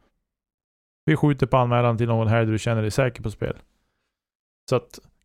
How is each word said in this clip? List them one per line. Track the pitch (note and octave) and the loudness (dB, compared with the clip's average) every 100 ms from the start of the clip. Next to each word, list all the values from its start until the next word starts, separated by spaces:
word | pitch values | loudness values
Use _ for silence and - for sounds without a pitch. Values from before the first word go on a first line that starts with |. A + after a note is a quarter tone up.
| _ _ _ _ _ _ _ _ _ _ - | _ _ _ _ _ _ _ _ _ _ -2
Vi | D#3 | 2
skjuter | D3+ C#3+ C3 | 2 2 2
på | C3 | 2
anmälan | B2 A#2+ A#2+ A2+ | 2 2 2 0
till | A#2 | 0
någon | A2+ A2 | 0 2
här | A#2 A2 | 2 0
du | A2 | -2
känner | A#2+ A2+ | -2 -2
dig | G#2+ | -2
säker | A#2+ C3 - | 0 -2 -4
på | A2 | -10
spel. | - - - - _ _ _ _ _ _ _ _ _ - | -8 -8 -8 -12 _ _ _ _ _ _ _ _ _ -4
Så | B2 | -4
att | - - - _ | -4 -16 -20 _